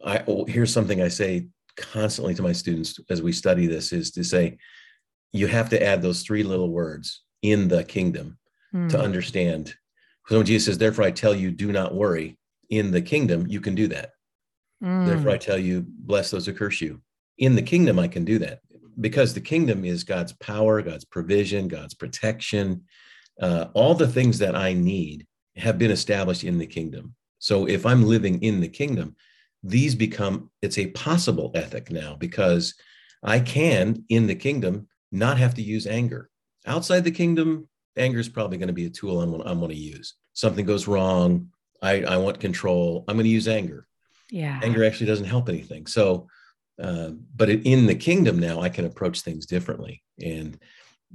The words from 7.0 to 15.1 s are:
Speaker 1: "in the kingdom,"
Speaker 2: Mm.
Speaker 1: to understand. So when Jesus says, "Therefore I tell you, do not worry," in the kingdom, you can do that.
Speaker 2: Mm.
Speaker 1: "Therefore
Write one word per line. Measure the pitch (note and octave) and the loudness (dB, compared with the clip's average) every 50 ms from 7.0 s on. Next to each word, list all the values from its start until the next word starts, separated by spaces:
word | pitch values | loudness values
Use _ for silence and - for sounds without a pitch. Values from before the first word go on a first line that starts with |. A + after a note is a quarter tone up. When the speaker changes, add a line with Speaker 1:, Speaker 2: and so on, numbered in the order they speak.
| D2 - - - _ _ _ _ | -12 -14 -14 -16 _ _ _ _
Speaker 1:
"in | - G#2 G#2+ G#2 G2 F2+ | 2 2 4 4 4 4
the | F2+ E2+ E2+ | 2 2 0
kingdom," | - - G2+ F#2 F2 E2 - C#2+ D2 - - _ _ _ _ _ _ | 0 -2 -2 0 0 -2 -4 -8 -12 -16 -18 _ _ _ _ _ _
Speaker 2:
Mm. | G3+ F3+ F3 E3 | -6 -4 -2 0
Speaker 1:
to | D3+ - | 0 0
understand. | G#2+ G2+ F#2 F#2 F2 - - F#2+ F2 F2 D#2+ D#2+ D2+ - - - _ _ _ _ _ _ _ _ _ - | 0 0 -2 -4 -4 -4 -2 0 0 0 0 -2 -6 -10 -14 -20 _ _ _ _ _ _ _ _ _ 2
So | A2+ A2 | 4 4
when | G#2 | 6
Jesus | F#2 A2+ G#2 - G#2 | 6 4 2 2 0
says, | G2 F2 | 0 2
"Therefore | A2 A2 G#2+ - G#2 | 2 2 2 4 2
I | F#2 | 2
tell | F2 - - G#2+ G#2 | 2 2 2 2 2
you, | G2 F#2 F#2 | 2 0 -4
do | E2+ D#2+ G2+ G#2 | -2 -2 -4 -2
not | G2+ G2 F#2 - - | 0 0 -2 -2 -2
worry," | F#2+ G#2+ G2+ E2+ D#2+ D#2+ - - _ _ _ _ _ _ _ | 0 0 0 0 -2 -4 -8 -12 _ _ _ _ _ _ _
in | A2 G#2+ G#2 G2 | 0 0 0 2
the | F2+ F2 | 2 0
kingdom, | E2+ - D3+ D3+ C#3 G2 E2+ E2+ F2 F2 | 0 2 0 2 2 2 2 0 0 -2
you | G2+ G2+ | -4 -4
can | - G2+ F#2+ | -4 -4 0
do | G#2 A2 F#2 | 0 0 0
that. | - - - - _ _ _ _ _ _ _ _ _ _ _ _ _ _ A3 | -2 -6 -10 -14 _ _ _ _ _ _ _ _ _ _ _ _ _ _ -4
Speaker 2:
Mm. | F3+ F#3 F#3 F3+ | -2 0 2 2
Speaker 1:
"Therefore | F3 | 2